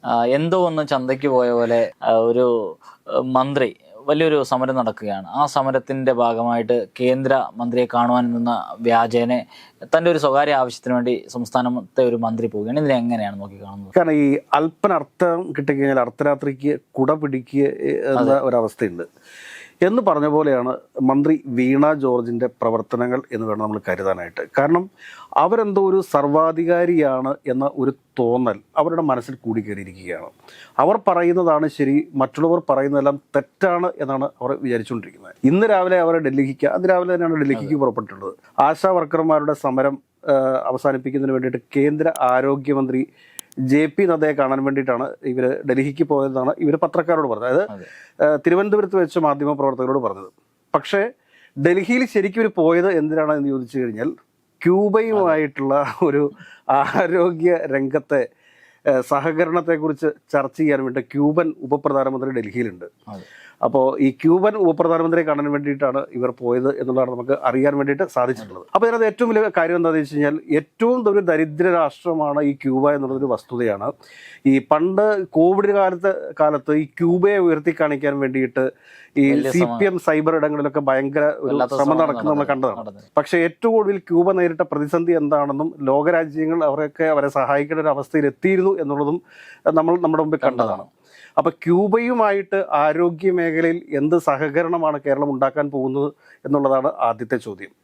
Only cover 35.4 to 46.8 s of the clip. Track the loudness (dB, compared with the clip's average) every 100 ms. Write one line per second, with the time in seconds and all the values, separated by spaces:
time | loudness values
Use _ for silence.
35.4 | 2 4 4 4 4 2 4 2 0 0
36.4 | -2 0 0 0 2 2 2 0 0 0
37.4 | 0 -2 -2 0 0 -2 -10 -12 -12 -12
38.4 | _ 0 0 2 0 0 0 -2 2 2
39.4 | 0 -2 -2 0 0 -2 _ _ 0 0
40.4 | 2 -2 -2 -2 -2 -2 -4 -2 0 0
41.4 | -2 -4 _ 0 0 2 -2 0 0 2
42.4 | 0 -2 0 -2 0 -2 -4 _ -20 -20
43.4 | _ -6 0 2 2 2 2 2 0 0
44.4 | 0 0 0 -2 -2 -2 -4 -6 -6 -2
45.4 | -2 -2 -2 0 0 -2 0 0 0 -2
46.4 | -2 0 0 0